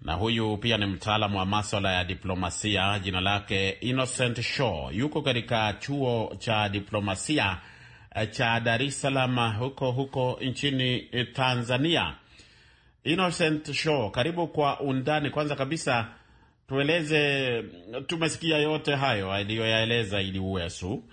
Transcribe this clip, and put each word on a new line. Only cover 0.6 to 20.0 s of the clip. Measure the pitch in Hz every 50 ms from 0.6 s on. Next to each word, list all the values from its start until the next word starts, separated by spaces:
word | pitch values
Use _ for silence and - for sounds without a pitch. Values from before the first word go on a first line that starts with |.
| 120 120 113 104
ni | 104
mtaalamu | 98 95 85 - 110 107 107 107 101 98 98
wa | 95
maswala | 95 104 107 104 - - 101 98 95 92
ya | 90 90
diplomasia. | 87 95 - - 95 95 90 92 85 - - - 110 101 92 92 98 104 104
Jina | 92 98 90 92
lake | 92 98 101 101 101 - 104 98 95 95
Innocent | - - - 123 127 131 131 127 - - 127 120 117 120
Show, | 117 - - - 135 113 92 76 67 65
yuko | 71 104 135 151 - 160
katika | 127 139 123 120 107 - 120 110 110 107 101
chuo | - - - 143 143 135 123 120 113 107 - - 98
cha | - 120 110 107 107 104
diplomasia, | 98 101 101 - - 107 101 101 95 95 - - 156 143 110 98 90 82 - - - - - - - - - - -
eh, | 101 110 107
cha | - - 127 117 117 117
Dar | 117 117 117 117 135
es | 143 139 -
Salaam | - 139 135 135 127 123 127 123 117 113 107 107
huko, | 127 131 135 - 135 127
huko | 123 131 135 135 - 135 127 127 - -
nchini, | 123 131 123 - - 143 135 131 127 127 123 - - -
eh, | - 123 123 - -
Tanzania. | - 131 131 127 123 117 117 127 127 143 170 165 127 95 80 - - - - - - - - - - - - - _ _ _ _ _ -
Innocent | 131 156 180 185 180 160 - 175 156 156 151 151 147 139
Show, | - - 160 151 139 113 95
karibu | - 127 123 160 170 175 170 156
kwa | - 151 147 139 131 -
undani. | 131 139 131 131 127 151 151 151 147 127
Kwanza | - 147 151 147 143
kabisa | 139 131 135 160 160 - 147 127 117 110 - - - - _ - - - _ _ _ _ -
tueleze, | 135 139 139 147 165 175 156 147 156 151 147 143 143 135 135 127 120 117 107 101 - 90 87 101 117 127 135 -
tumesikia | 175 165 165 151 120 - 165 160 156 151
yote | 147 151 156 147 - 151 143
hayo | 135 139 135 117 101 95 95 95
aliyoyaeleza | 101 101 101 110 113 113 113 113 113 113 113 117 120